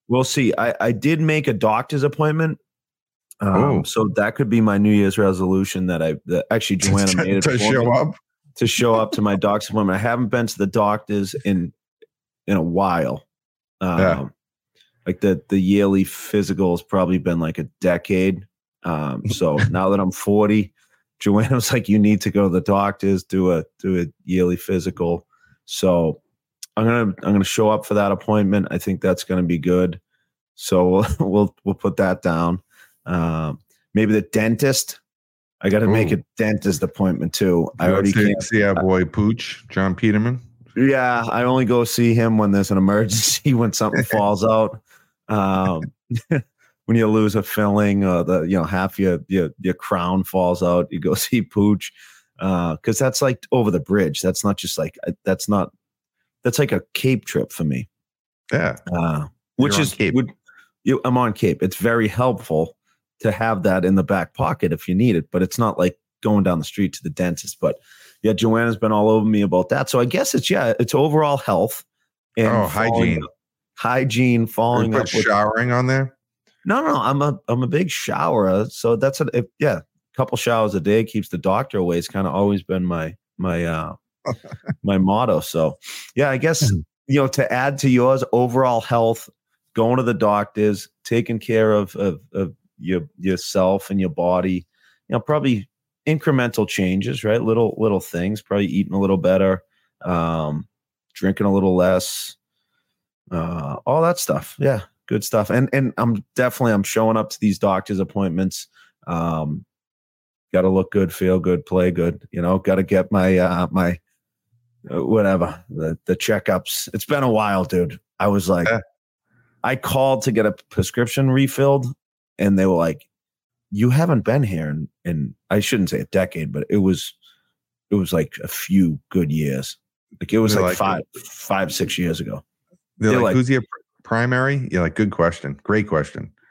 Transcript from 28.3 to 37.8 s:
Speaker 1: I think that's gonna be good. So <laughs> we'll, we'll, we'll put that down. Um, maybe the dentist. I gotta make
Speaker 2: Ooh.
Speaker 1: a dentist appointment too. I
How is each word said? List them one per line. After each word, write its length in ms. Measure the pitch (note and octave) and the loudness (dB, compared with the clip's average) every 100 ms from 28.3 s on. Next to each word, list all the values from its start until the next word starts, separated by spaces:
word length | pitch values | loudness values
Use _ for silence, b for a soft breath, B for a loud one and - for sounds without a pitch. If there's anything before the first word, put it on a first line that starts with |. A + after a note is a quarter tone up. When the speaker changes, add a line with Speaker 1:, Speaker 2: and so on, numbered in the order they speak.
| G#2+ G2 G2+ - | 0 2 0 -2
Speaker 1:
I 60 | F2+ | -4
think 220 | - F#2 | -4 -2
that's 220 | F#2+ F2+ | 0 -2
gonna 200 | - F#2 | -2 -2
be 140 | F2 F2 | 0 0
good. 420 | E2+ F2+ F2+ F2 _ _ _ _ _ - | 0 2 0 -4 _ _ _ _ _ -14
So 320 | - F#2 F2+ | -2 2 4
<laughs> 20 | |
we'll, 160 | F#2+ A2+ - | 2 0 -2
we'll, 360 | G2+ G2+ G2+ _ | 0 2 0 _
we'll 100 | G2 - | -6 -4
put 200 | G#2 - | -2 0
that 240 | F#2+ F2+ | 0 0
down. 380 | F2+ E2 E2+ F2+ _ b b b - | -2 0 0 -2 _ b b b -6
Um, 520 | F2 E2 D#2+ D#2 - _ _ _ | -2 -2 -2 -6 -8 _ _ _
maybe 180 | G#2 A2 | 0 2
the 100 | G#2+ | 2
dentist. 800 | G2+ A#2 A2+ A2+ C#3+ - - - _ _ _ _ _ _ | 0 -2 0 0 0 0 -4 -12 _ _ _ _ _ _
I 80 | G2 | 0
gotta 180 | G#2 A2 | 2 2
make 240 | A2 G#2+ | 2 2
Speaker 2:
Ooh. 60 | G2+ | -2
Speaker 1:
a 80 | - - | -4 -4
dentist 460 | G#2+ G#2+ G2+ D#2 | -2 0 -2 -2
appointment 500 | F#2 - F#2+ E2+ E2+ | -4 -2 0 0 -4
too. 340 | - F#2+ E2+ D#2+ | 0 2 2 0
I 80 | - | -2